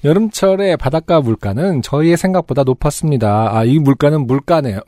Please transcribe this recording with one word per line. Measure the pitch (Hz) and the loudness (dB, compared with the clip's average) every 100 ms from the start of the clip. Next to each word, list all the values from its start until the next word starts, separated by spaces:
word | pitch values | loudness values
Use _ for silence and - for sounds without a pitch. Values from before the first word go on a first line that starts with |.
여름철의 | 143 180 220 - 196 190 196 156 | 2 2 0 0 0 2 0 0
바닷가 | 131 156 160 170 | -2 -4 0 0
물가는 | 123 107 104 101 190 143 | 2 -2 -4 -2 -2 -2
저희의 | - 143 160 170 | -2 0 2 2
생각보다 | 190 185 - 139 | 0 -2 -2 -2
높았습니다. | 131 127 147 - 160 135 107 104 113 110 | 0 0 -2 -2 -2 0 0 0 0 0
아, | |
이 | 113 151 | 2 2
물가는 | 139 135 143 151 120 | 2 2 2 0 -2
물가네요. | 139 - 165 135 95 | -2 0 -2 0 -6